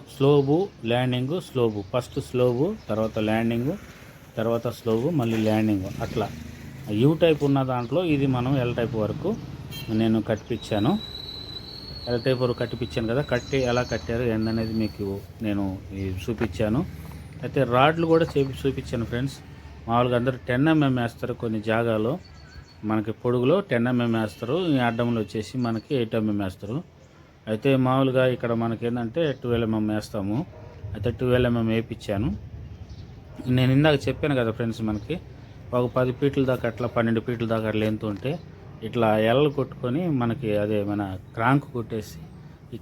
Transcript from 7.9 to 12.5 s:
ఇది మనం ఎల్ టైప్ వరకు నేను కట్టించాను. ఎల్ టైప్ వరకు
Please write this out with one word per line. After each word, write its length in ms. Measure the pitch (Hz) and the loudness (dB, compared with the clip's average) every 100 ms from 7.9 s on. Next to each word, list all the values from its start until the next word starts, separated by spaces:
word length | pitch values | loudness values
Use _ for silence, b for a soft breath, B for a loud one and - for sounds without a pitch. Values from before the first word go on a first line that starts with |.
| 151 | 0
ఇది 220 | 180 143 139 | 2 2 2
మనం 320 | 123 123 139 | 2 2 2
ఎల్ 180 | 120 120 | 0 0
టైప్ 180 | 113 | -2
వరకు 400 | 110 104 104 180 233 - - - - - | 0 -2 -2 -4 -4 -6 -12 -12 -10 -2
నేను 340 | 110 113 110 | 2 4 2
కట్టించాను. 760 | 107 104 - 113 - 104 117 214 - - - - - - - - - - 120 | 2 -2 -4 -8 -2 0 2 0 -2 -12 -14 -14 -14 -14 -14 -16 -16 -10 -4
ఎల్ 140 | 120 | -2
టైప్ 180 | 135 123 | 0 2
వరకు 180 | 123 | 0